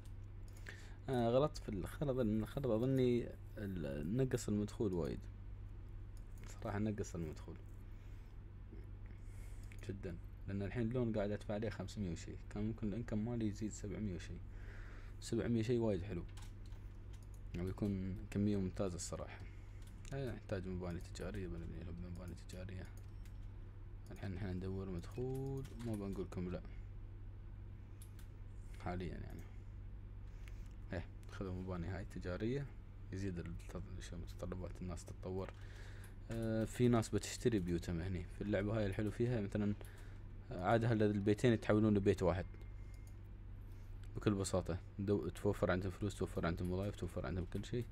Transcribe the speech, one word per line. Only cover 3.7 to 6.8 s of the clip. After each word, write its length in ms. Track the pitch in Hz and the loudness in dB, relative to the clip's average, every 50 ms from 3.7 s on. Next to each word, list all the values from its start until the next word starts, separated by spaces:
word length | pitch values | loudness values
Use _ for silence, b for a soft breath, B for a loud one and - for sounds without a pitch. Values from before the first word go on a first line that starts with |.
| 95 87 76 69 69 73 73 78 110 | -2 -2 -2 0 0 0 0 2 4
نقص 320 | 127 135 123 131 113 - - | 4 4 4 2 2 2 2
المدخول 440 | 104 104 104 101 - - 120 101 | 4 4 2 2 2 2 2 2
وايد. 260 | 92 87 76 65 58 - - - - - - - - - - - - - - - - - - - - - - - - - - - - - | 4 4 2 2 0 -2 -4 -8 -8 -10 -8 -8 -8 -8 -8 -8 -8 -8 -8 -8 -8 -8 -8 -8 -8 -10 -10 -10 -10 -8 -8 -8 -8 -4
صراحة 160 | - 113 101 | -2 0 0
نقص 360 | 101 | 2